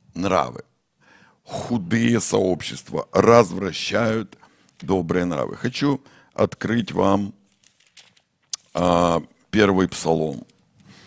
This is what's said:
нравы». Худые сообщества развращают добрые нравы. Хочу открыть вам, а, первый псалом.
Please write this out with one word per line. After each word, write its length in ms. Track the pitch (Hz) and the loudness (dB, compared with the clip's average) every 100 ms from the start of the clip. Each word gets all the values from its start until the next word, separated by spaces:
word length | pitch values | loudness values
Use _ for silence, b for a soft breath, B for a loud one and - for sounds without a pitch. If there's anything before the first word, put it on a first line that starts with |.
| _ | _
нравы». 500 | 82 95 92 64 57 - _ _ _ b b b b | -6 -2 0 -2 -6 -20 _ _ _ b b b b
Худые 760 | - - - 120 85 113 117 117 | -14 -10 -4 -4 -2 0 2 2
сообщества 880 | - 107 95 82 - - - - - | 2 0 0 -2 -6 -12 -10 -10 -2
развращают 1200 | 95 101 117 95 90 95 78 - 101 117 110 101 - b b b - | 4 6 6 4 -2 -8 -8 -4 -2 -2 -2 -6 -14 b b b -12
добрые 440 | - 95 82 90 | -2 -2 0 -2
нравы. 320 | 90 73 62 - | -2 -2 -6 -6
Хочу 440 | 117 - 143 135 b b b | -6 -2 -2 -2 b b b
открыть 600 | - 104 - 90 117 101 | -2 -2 -2 -4 -2 -2
вам, 420 | 92 98 101 98 - _ _ _ _ _ - - _ _ _ _ - _ | 0 2 2 -2 -10 _ _ _ _ _ -20 -20 _ _ _ _ -16 _
а, 500 | - 90 87 87 82 - _ _ | 0 2 4 2 0 -4 _ _
первый 380 | 107 101 95 90 | 2 4 4 0
псалом. 580 | - 80 80 78 69 - _ _ _ B B | -2 -2 0 -2 -6 -14 _ _ _ B B